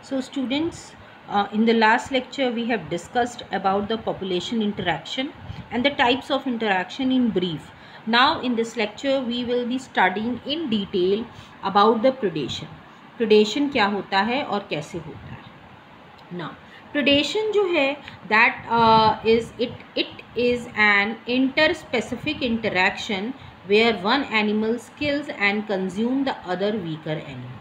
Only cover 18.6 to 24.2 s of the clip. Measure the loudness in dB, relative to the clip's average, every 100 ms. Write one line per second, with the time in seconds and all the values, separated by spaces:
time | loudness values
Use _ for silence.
18.6 | -2 4 6 6 6 2 2 2 2 -6
19.6 | -6 -6 -10 -6 -6 -8 -10 -2 0 0
20.6 | -4 2 4 4 2 -4 -2 0 2 4
21.6 | 2 2 -4 -4 -4 -6 -6 -2 -2 0
22.6 | 0 2 2 0 -6 -6 -6 -10 -16 -20
23.6 | 2 4 4 2 0 0